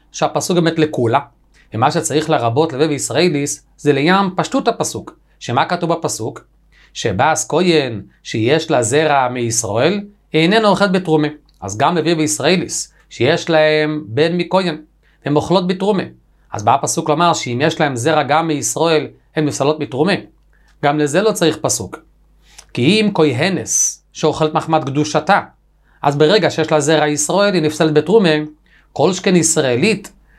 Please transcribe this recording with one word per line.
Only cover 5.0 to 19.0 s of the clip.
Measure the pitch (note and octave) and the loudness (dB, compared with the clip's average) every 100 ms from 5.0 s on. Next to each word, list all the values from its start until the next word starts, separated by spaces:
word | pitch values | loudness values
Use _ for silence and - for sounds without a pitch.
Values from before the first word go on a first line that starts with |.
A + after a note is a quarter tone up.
| - - _ _ | -12 -20 _ _
שמה | - B2 | -4 -2
כתוב | D#3+ F3 E3 | -2 -2 -2
בפסוק? | D#3+ D3+ - A2+ - - _ _ _ _ | -2 -4 -6 -10 -12 -20 _ _ _ _
שבס | - A2 F#2+ D3+ D3 - | -6 -4 0 0 0 -2
כהן, | D#3 F#3 D#3 C3 G#2 - _ | 0 2 2 0 -6 -12 _
שיש | - A2+ A2+ D#3 D#3+ | -8 -2 2 0 2
לה | C3 | 0
זרע | A2 C#3+ D#3 C#3 B2 | 2 2 2 2 0
מישראל, | B2 A#2 A2 G2+ A2 D#3+ G#3 G3+ _ _ | -2 -4 -4 -2 0 0 0 -6 _ _
איננו | D#3 E3 A3+ G#3 | 0 2 4 2
אוכל | F#3+ G3 | 2 2
בתרומה. | F#3 F3+ D#3 D3+ D3+ _ _ | 0 2 0 0 -4 _ _
אז | G2 G#2 | -10 0
גם | D3 F3 | 0 2
לוי | E3 | 0
וישראליס, | D#3+ D3+ - C#3 F#3 - - - _ _ | 0 0 0 0 0 -2 -8 -10 _ _
שיש | - B2+ E3 E3+ | -2 0 0 0
להם | D#3+ D#3 D#3 D#3 D3+ G#2 | 2 4 2 0 -4 -4
בן | A#2+ E3 F3 | 0 0 0
מכהן, | E3+ F#3+ F3+ D3+ - _ _ _ | 0 0 -2 -6 -12 _ _ _
הן | C#3 D3 | -2 -2
אוכלות | - F#3+ F3+ | 2 0 0
בתרומה. | F#3 G3 F#3 - - _ _ _ | -2 -2 -2 -4 -12 _ _ _
אז | - | -2
בא | G#2 | 0
הפסוק | C3+ C3 E3 D#3+ | 2 0 -4 -2
לומר | D3+ F3 | 2 2
שאם | - B2+ A#2+ | 0 -4 -2
יש | D#3 D#3 | -2 0
להם | D3 B2 | -2 0
זרע | C#3 D3+ | 0 0
גם | C3+ D#3 E3 | 2 0 0
מישראל, | C#3+ - C#3 E3 D#3 | -2 -4 -2 2 2